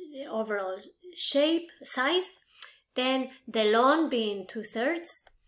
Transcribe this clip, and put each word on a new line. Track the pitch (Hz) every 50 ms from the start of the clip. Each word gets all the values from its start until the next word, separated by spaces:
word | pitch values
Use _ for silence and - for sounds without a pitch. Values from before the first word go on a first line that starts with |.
| 359 302 294 269 285 339
overall | 226 220 220 214 208 202 190 185 190 202 214 - - _ - 359 -
shape, | - - - - 277 294 311 330 330 - - - - 262
size, | - - 254 254 285 339 370 359 - - _ _ _ - - - - - _ _ _ -
then | 254 254 262 262 262 254 - - - -
the | - - 226 214
lawn | 208 220 233 254 269 302 330 320 269
being | 262 233 220 208 202 196 190
two-thirds. | - - 226 208 - - 220 240 294 339 339 339 - - - - - _ _ _